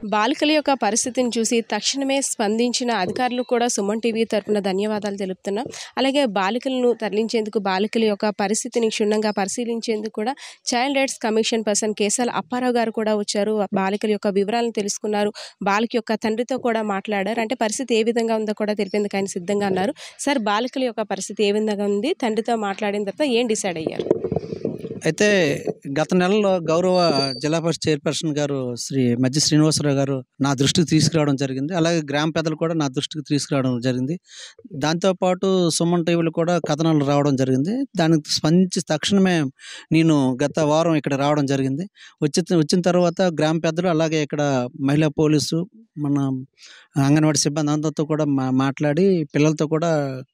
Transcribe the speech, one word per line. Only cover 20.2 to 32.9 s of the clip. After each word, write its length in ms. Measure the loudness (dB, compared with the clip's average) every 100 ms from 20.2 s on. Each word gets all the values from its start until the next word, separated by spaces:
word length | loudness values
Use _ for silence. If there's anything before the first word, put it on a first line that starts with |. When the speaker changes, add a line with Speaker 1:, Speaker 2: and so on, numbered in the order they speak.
| -2 0
Speaker 1:
బాలికల 440 | 0 0 -2 -2
యొక్క 180 | -4 -2
పరిస్థితి 420 | -4 -6 -6 0
ఏ 80 | 2
విధంగా 340 | 2 0 0 0
ఉంది, 280 | 0 0
తండ్రితో 420 | -2 -2 -2 -2 -2
మాట్లాడిన 480 | -2 -4 -2 -2
తర్వాత 280 | -4 -2 0
ఏం 160 | 2 0
డిసైడ్ 300 | 0 -2 -4
అయ్యారు? 300 | -6 -6 -2 -2 0 -4 -6 -8 -8 -8 -10 -4 -2
Speaker 2:
అయితే 220 | 2 2 4 2 0 -6 -10 -6 -4
గత 140 | 0
నెలలో 460 | 2 2 2 2 0 2
గౌరవ 280 | 2 2 4 4 2 -2 -4
జిల్లా 180 | -2 0
పరిషత్ 300 | 0 -2 -2
చైర్పర్సన్ 480 | -2 -2 -4 -4 -2
గారు 380 | -2 -2 -4 -6
శ్రీ 400 | -4 0 2 2
మజ్జి 240 | 2 2
శ్రీనివాసరావు 560 | 2 4 4 2 0 0
గారు 280 | 0 -4 -8 _
నా 120 | -2
దృష్టికి 340 | 2 2 2 4
తీసుకురావడం 480 | 4 2 2 2 0
జరిగింది. 380 | -2 -4 -4
అలాగే 280 | 0 2 0 0
గ్రామ 200 | -2 0 -2
పెద్దలు 200 | -4 -2
కూడా 180 | -2
నా 140 | 0
దృష్టికి 360 | -2